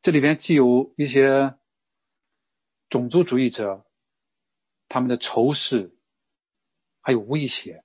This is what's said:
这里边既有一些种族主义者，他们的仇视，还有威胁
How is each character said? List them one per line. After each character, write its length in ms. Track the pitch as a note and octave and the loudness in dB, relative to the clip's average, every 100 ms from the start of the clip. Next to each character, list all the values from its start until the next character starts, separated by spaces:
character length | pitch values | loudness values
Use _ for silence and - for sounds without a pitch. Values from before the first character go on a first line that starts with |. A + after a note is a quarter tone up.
这 100 | - | 2
里 80 | D#3 | 2
边 180 | C#3+ D3+ | 2 -2
既 160 | - | 0
有 400 | D#3 B2 B2 C3+ - | 4 4 4 0 -6
一 120 | C#3+ | 0
些 500 | C3 C3+ C3+ C3+ C3 _ _ _ _ _ _ _ _ _ _ _ _ _ | 4 4 4 0 -6 _ _ _ _ _ _ _ _ _ _ _ _ _
种 220 | - B2 | -6 -2
族 140 | E3 | 0
主 160 | F3 B2+ | 0 0
义 100 | B2+ | -2
者， 340 | - G#2 F#2+ _ _ _ _ _ _ _ _ _ _ _ | -4 -8 -8 _ _ _ _ _ _ _ _ _ _ _
他 120 | B2+ | -4
们 80 | B2+ | -2
的 80 | A#2+ | -4
仇 360 | - - B2 | -4 0 0
视， 460 | D3 - B2 F#2 _ _ _ _ _ _ _ _ _ _ _ | 0 -4 -4 -4 _ _ _ _ _ _ _ _ _ _ _
还 120 | - | -2
有 60 | A#2+ | -2
威 300 | G#2 D3+ C3+ | -2 -4 -4
胁 340 | - - - | -8 -12 -20